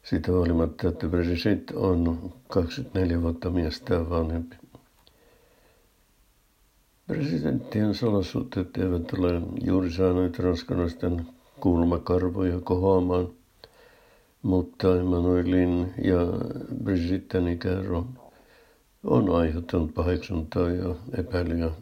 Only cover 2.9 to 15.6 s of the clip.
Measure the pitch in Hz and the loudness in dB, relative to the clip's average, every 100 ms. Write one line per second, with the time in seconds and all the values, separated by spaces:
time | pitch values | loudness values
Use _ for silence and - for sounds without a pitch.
2.9 | 95 90 85 85 85 90 87 80 - - | -2 0 2 0 -2 -2 0 -2 -4 -2
3.9 | 87 82 85 80 82 82 - - - _ | -2 0 -2 0 -4 -6 -14 -20 -20 _
4.9 | _ _ _ _ _ _ _ _ _ _ | _ _ _ _ _ _ _ _ _ _
5.9 | _ _ _ _ _ _ _ _ _ _ | _ _ _ _ _ _ _ _ _ _
6.9 | _ - 156 151 80 147 127 - 107 107 | _ -6 -4 -2 -2 0 -2 -2 0 0
7.9 | 98 117 101 90 - - 98 92 - 92 | 2 2 2 0 -4 -4 -6 -4 -2 0
8.9 | 90 85 92 90 87 85 - - 92 90 | 0 -2 -2 0 0 -2 -4 0 2 2
9.9 | 85 92 90 90 87 90 85 - 87 85 | 2 2 4 0 0 0 0 -2 -2 -2
10.9 | - 92 87 82 - _ - 92 85 85 | -2 -2 -2 -6 -14 _ -2 2 4 4
11.9 | 85 - 90 90 95 92 90 85 90 95 | 0 2 0 2 0 0 -2 0 2 4
12.9 | 95 90 90 87 - _ _ - _ - | 4 4 0 -2 -8 _ _ -20 _ -20
13.9 | _ _ _ _ _ 104 92 85 - 95 | _ _ _ _ _ 2 2 0 0 2
14.9 | 90 90 90 87 90 90 92 | 4 2 2 4 2 4 2